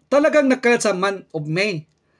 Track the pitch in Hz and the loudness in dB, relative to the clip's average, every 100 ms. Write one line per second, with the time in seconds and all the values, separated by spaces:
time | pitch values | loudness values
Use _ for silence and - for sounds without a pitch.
0 | - 277 302 302 277 254 240 240 226 185 | -2 2 2 2 2 2 0 0 0 -2
1 | 196 196 - 160 147 160 208 175 - _ | -2 -4 -10 -10 -6 -4 -4 -6 -12 _
2 | _ _ | _ _